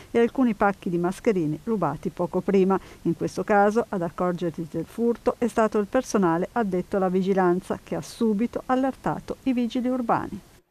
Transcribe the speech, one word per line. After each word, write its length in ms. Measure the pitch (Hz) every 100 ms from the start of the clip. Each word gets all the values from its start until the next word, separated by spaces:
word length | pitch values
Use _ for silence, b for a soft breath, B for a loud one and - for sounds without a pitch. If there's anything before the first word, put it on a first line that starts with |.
| B
e 80 | 233
alcuni 360 | 233 - 247
pacchi 360 | 202 202 196 202
di 80 | 170
mascherine 640 | 175 190 247 185 151 156
rubati 480 | - 220 160 147 175
poco 320 | - 175 180
prima. 360 | 180 196 185 190 B B
In 140 | 170 165
questo 280 | 165 -
caso 420 | - 208 208 220 -
ad 140 | 202
accorgersi 640 | 170 - 180 175 175 156 160
del 140 | 165
furto 520 | 156 - 233 233 254 -
è 80 | 233
stato 320 | - 214 220
il 80 | 202
personale 640 | 262 - 214 180 165 180
addetto 440 | 240 214 180 175 202
alla 120 | 185
vigilanza 680 | 185 185 190 180 180 - 214
che 120 | -
ha 80 | 170
subito 600 | - - 226 202 233 - -
allertato 680 | 254 262 - - 151 - -
i 80 | 269
vigili 360 | 247 233 254 247
urbani. 520 | 254 233 160 - - - - _